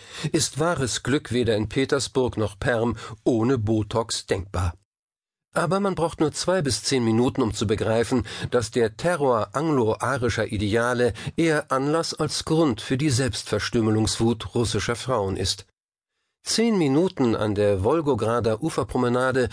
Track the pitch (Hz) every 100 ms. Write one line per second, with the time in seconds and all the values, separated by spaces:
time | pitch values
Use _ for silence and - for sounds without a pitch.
0 | - - 151 160 - 135 165 165 123 -
1 | - 139 - 120 113 107 107 131 135 143
2 | - 135 123 110 104 - 151 117 117 110
3 | - 107 - 117 117 131 107 110 107 117
4 | 110 - - 101 95 90 90 - _ _
5 | _ _ _ _ _ - 165 190 202 175
6 | 160 - 151 - - 185 139 101 - 135
7 | 113 113 127 131 113 - 104 104 104 110
8 | 117 131 - - - 123 113 127 113 -
9 | 170 175 139 113 104 135 160 143 107 110
10 | 117 135 120 107 104 104 104 113 120 123
11 | 123 107 - - 165 147 - 131 139 160
12 | 165 - 151 - - 160 160 110 - 135
13 | 151 120 131 - - 107 - 120 110 107
14 | 110 - 113 113 - 120 113 107 104 117
15 | - 123 98 98 98 - - _ _ _
16 | _ _ _ _ - - 233 208 147 139
17 | 185 - 123 110 107 101 104 98 101 165
18 | 147 120 110 120 110 110 160 - 123 127
19 | 123 123 131 127 117